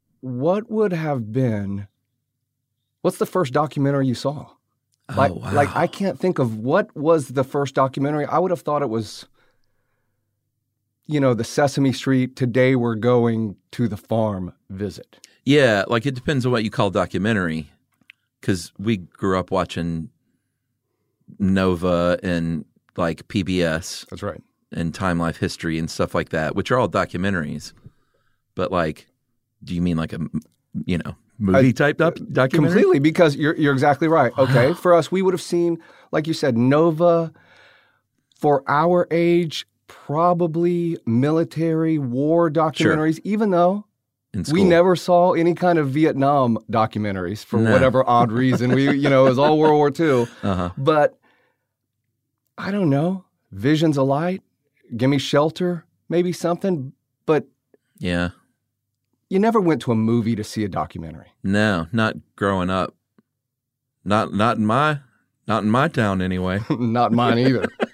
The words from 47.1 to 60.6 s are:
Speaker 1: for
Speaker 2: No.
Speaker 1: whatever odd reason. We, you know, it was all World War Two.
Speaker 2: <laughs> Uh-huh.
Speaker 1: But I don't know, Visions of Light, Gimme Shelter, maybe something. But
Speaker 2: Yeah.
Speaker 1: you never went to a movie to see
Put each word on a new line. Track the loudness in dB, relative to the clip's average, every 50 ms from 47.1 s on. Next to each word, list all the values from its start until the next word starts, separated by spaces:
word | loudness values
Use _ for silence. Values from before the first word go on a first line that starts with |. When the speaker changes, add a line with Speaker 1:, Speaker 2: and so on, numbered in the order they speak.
| -4 -4 -4 -6 -6 -8 -8
Speaker 1:
for | -4 0 0
Speaker 2:
No. | 2 4
Speaker 1:
whatever | 4 4 4 4 4 2 2 4
odd | 4 4 2 2 2
reason. | 0 0 2 2 2 2 2 2
We, | 2 2 2 0
you | 0 2 4
know, | 4 6 6
it | 6
was | 4 4
all | 2 4 4 4
World | 4 4 4
War | 4 4 2
Two. | 2 0 2 2 2 2 2 0 -4
Speaker 2:
<laughs> | -6 -4
Uh-huh. | -2 -2 -2 -2 -4 -6 -2
Speaker 1:
But | 0 2 4 4 2 2 0 _ _ _ _ _ _ _ _ _ _ _ _ _ _ _ _ _ _ _ _ _ _ _ _ _ _ _ _
I | -12 -8 -6
don't | -2 0 0 2
know, | 2 2 0 -2 -4 -6 -10 _ _ _ _ _ -12
Visions | -4 0 0 2 2 2 2 2 2
of | 2
Light, | 0 0 0 -2 -4 -4 -6 -10 _ _ _ _ _ _ _ _ _ -6
Gimme | -2 0 2 2 0
Shelter, | 0 0 2 2 2 2 0 -2 -4 -4 -4 -6 -10 _ _ _ _ _
maybe | -2 -2 0 -2 -4
something. | -4 -4 -4 -4 -2 -2 -4 -4 -4 -6 -10 -14 _ _ _ _ _ _
But | 0 0 0 0 -4 _ _ _ _ _ _ _ _ _ _
Speaker 2:
Yeah. | -4 -4 -2 -2 -2 -4 -6 _ _ _ _ _ _ _ _ _ _ _ _ _ _ _ _ _ _ _
Speaker 1:
you | 0 0
never | 2 2 2 2
went | 2 2 0 0 0
to | 0 0
a |
movie | 2 2 2 2 0 0 0 -2
to | -4 -6
see | -6 -6 -4